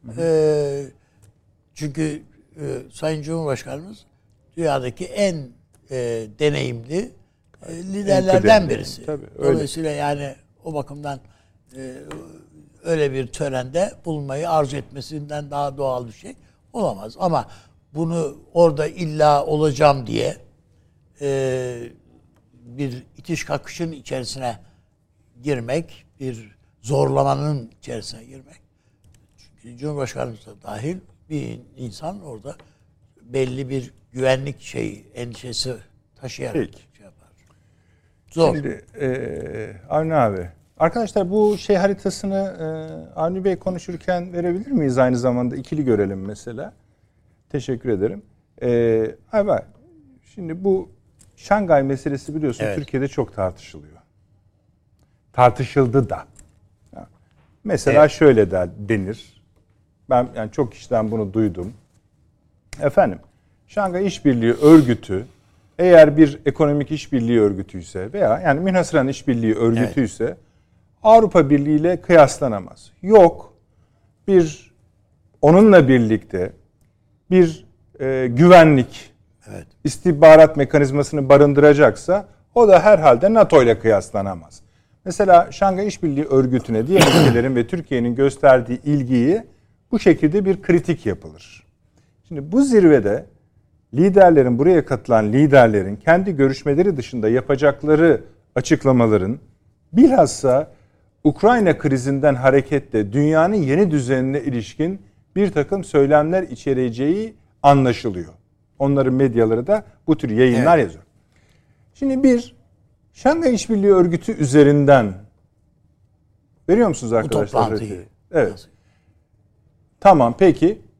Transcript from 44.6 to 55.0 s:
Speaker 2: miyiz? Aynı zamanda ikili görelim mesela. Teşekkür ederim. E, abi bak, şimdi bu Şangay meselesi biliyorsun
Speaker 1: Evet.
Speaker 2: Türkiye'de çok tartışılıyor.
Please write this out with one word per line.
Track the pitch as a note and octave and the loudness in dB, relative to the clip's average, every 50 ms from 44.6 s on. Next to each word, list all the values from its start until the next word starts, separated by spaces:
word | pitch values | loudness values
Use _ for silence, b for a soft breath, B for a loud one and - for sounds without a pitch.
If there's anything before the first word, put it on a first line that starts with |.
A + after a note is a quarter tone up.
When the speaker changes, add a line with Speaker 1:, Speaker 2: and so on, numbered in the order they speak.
| A#3 C#4 | -6 -4
Speaker 2:
miyiz? | C#4 G3 D3+ C3+ B2 C3 | -4 -2 -2 0 0 0
Aynı | B2+ B2+ B2+ A#2+ | 0 0 0 -2
zamanda | B2 B2+ A#2+ B2 B2 B2 C3+ | -2 -2 -2 -2 -4 -6 -8
ikili | C#3 C3 - - D3+ C#3+ | -10 -10 -8 -8 -6 -2
görelim | B2+ A2 G2+ G2+ F#2+ G2 F#2+ F#2+ | 0 0 0 0 -4 -4 -10 -12
mesela. | G2+ G#2 - - A#2+ A#2 A#2 D#3 G#3+ _ _ _ _ _ _ _ _ _ _ _ _ _ _ _ _ | -14 -14 -14 -16 -16 -14 -14 -16 -16 _ _ _ _ _ _ _ _ _ _ _ _ _ _ _ _
Teşekkür | - C#3+ - - B2+ A#2 - B2+ | -10 -10 -8 -8 -10 -6 -4 -6
ederim. | A2 F2+ G2 A#2 - - _ _ _ _ _ _ _ - | -4 -2 -4 -6 -6 -10 _ _ _ _ _ _ _ -8
E, | B2 B2 A#2+ A#2 A#2 A#2 A2+ A2+ A2 A2 - _ _ _ | -4 -2 -2 0 0 0 0 -2 -2 -6 -8 _ _ _
abi | - G#3+ G3+ G#3 | -4 -4 -2 -2
bak, | D3 G2+ - - _ _ _ F4 _ - D4+ C4+ _ _ _ _ _ | -4 -4 -6 -12 _ _ _ _ _ -20 _ _ _ _ _ _ _
şimdi | G#3 F3+ D#3+ D#3+ F3+ F#3+ | -14 -12 -12 -12 -6 -4
bu | G3 F#3+ F#3+ E3+ - _ _ _ _ _ _ _ _ _ | -2 -2 -2 -6 -12 _ _ _ _ _ _ _ _ _
Şangay | _ - - G3+ G#3+ G3+ E3+ D#3 C#3 | _ -4 -4 -2 -2 0 2 2 2
meselesi | C3+ C3+ C#3 C3 - D3+ C#3 C3 - - D3+ | 2 -2 -6 -6 -6 -8 -8 -8 -10 -12 -10
biliyorsun | D#3+ D3+ C3+ A#2 - A2 | -6 -6 -6 -6 -6 -6
Speaker 1:
Evet. | G#2+ G2 | -6 -6
Speaker 2:
Türkiye'de | D3 C#3+ - - C3 C#3 C3+ | -8 -10 -8 -6 -6 -6 -6
çok | - - B2 - - | -6 -6 -8 -8 -6
tartışılıyor. | - F#2+ F2+ - - - - - D#2 D2 D2+ D#2+ _ _ _ _ _ _ _ _ _ _ _ _ _ _ _ _ _ _ _ _ _ | -6 -6 -6 -8 -12 -20 -20 -20 -20 -20 -20 -20 _ _ _ _ _ _ _ _ _ _ _ _ _ _ _ _ _ _ _ _ _